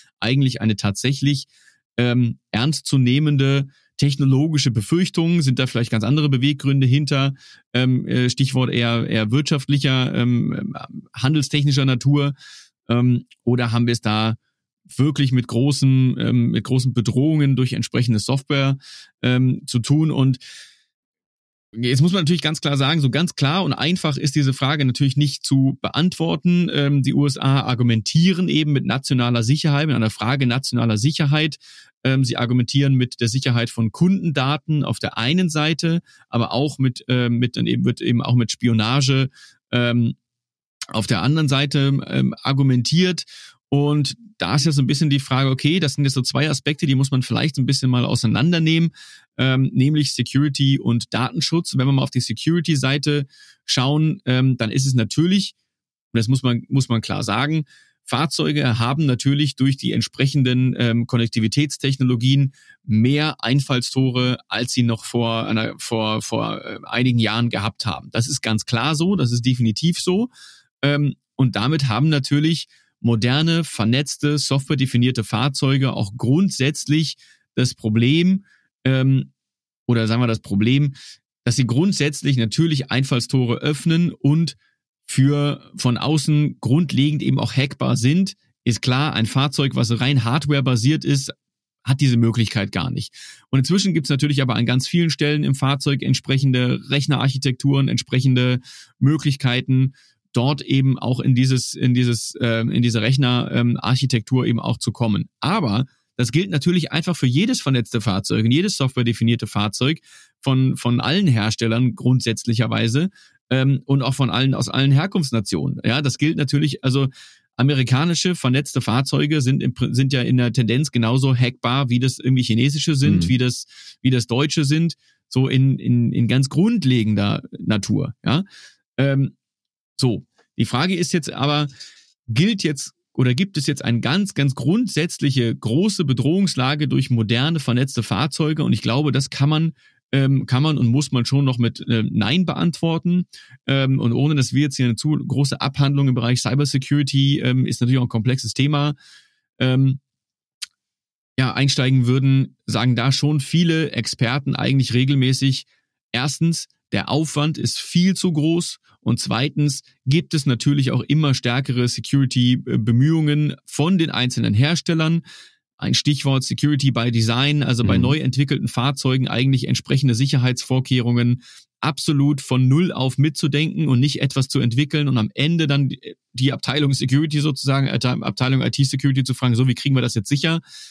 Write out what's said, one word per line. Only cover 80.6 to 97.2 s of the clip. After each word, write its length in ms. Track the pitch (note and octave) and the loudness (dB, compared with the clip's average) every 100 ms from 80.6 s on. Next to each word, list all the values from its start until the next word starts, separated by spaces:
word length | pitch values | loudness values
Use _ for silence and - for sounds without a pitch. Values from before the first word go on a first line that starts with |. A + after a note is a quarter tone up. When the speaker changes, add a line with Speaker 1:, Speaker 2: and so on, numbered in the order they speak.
| A2+ C#3 D3 - - - _ _ | 2 2 0 -4 -16 -20 _ _
Speaker 1:
dass 120 | B2 C#3 | -2 0
sie 100 | A2+ | 0
grundsätzlich 720 | A#2 G3 - D3 C#3+ C#3+ B2 | 2 0 0 -2 -2 -2 0
natürlich 540 | A2 - E3 C#3+ - | 0 0 0 -2 -2
Einfallstore 640 | A#2+ C3+ A#2+ - C3 A#2+ A#2+ | -2 0 -2 0 0 0 -2
öffnen 540 | C#3 D3+ E3+ E3 F3 | -2 -2 0 2 0
und 460 | - C#3 D#3+ D#3+ - _ _ _ _ - | 0 0 2 0 -6 _ _ _ _ -4
für 640 | - C#3 C#3+ C#3+ C#3 - - | 2 2 2 -2 -4 -10 -4
von 220 | B2+ A#2+ | -2 -2
außen 600 | C3+ D#3 C#3+ D3 D3 - | 0 0 2 2 0 -2
grundlegend 600 | - D3+ D3+ B2+ D3 D3 | 0 0 2 0 0 0
eben 160 | C3+ C3 | 0 0
auch 160 | A2+ | -2
hackbar 420 | B2+ C#3 - - A#2 | -2 -2 -2 -2 2
sind. 380 | B2 F3 G3 - _ _ | 2 2 0 -6 _ _
Ist 180 | A#2+ A2 | -4 -2
klar, 320 | B2+ B2+ D3+ | 0 0 0
ein 140 | - A2 | -2 0
Fahrzeug, 480 | C3+ C#3+ - C3+ B2+ | 0 0 0 -2 0
was 260 | A2+ A#2 | 0 0
rein 220 | C#3 C3+ | 0 0
hardwarebasiert 800 | A2+ D3 D3 C#3 C3 A#2+ B2+ D#3 - | 0 -2 0 0 2 2 2 0 0
ist, 260 | C#3+ - - _ _ _ _ | -2 -4 -12 _ _ _ _
hat 180 | B2 C3+ | -4 0
diese 160 | C3+ A#2 | 2 4
Möglichkeit 540 | A2+ A#2 G#2+ G#2+ G2 | 2 2 -2 -2 -4
gar 180 | F#2+ E2+ | -4 -4
nicht. 240 | E2+ - - - - _ | -6 -10 -14 -20 -20 _
Und 80 | C3+ | 0
inzwischen 340 | C3 G3 G3 | 2 0 0
gibt's 160 | D#3+ C3+ | 0 -2
natürlich 320 | C#3 D3 C3+ | 0 0 0
aber 140 | B2+ A2+ | 0 0
an 100 | A#2 | 0
ganz 220 | B2+ - | 0 0
vielen 240 | E3+ E3 | 0 0
Stellen 320 | - D3 D3+ | 0 -2 0
im 100 | C#3 | 0
Fahrzeug 480 | C3+ C3+ C#3 D3 C#3 | 0 0 0 -2 -2
entsprechende 800 | - C3 - C3+ C3+ B2+ B2 - B2+ | 0 -2 0 0 2 2 0 -2 -4
Rechnerarchitekturen, 1000 | C#3+ C#3+ B2 | -2 0 0